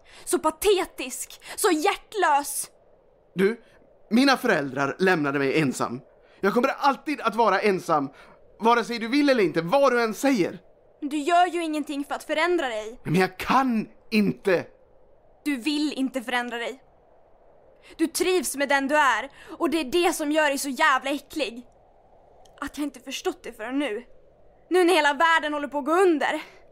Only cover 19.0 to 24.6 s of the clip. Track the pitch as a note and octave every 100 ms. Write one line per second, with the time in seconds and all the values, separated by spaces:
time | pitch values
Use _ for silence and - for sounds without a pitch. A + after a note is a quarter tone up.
19 | C#4+ A3 C4 - - E4 E4 D#4+ C4 F4
20 | F4 D#4+ D4 D#4 D4+ C#4 C#4 B3+ D#4 C4
21 | C4+ C#4+ - D#4+ A#3 A#3 A#3+ _ _ _
22 | _ - _ _ - - C#4 - D4 C4+
23 | C4+ C4 F#4 - - A#3 G#3+ C4+ C#4+ G#3
24 | - - _ _ - _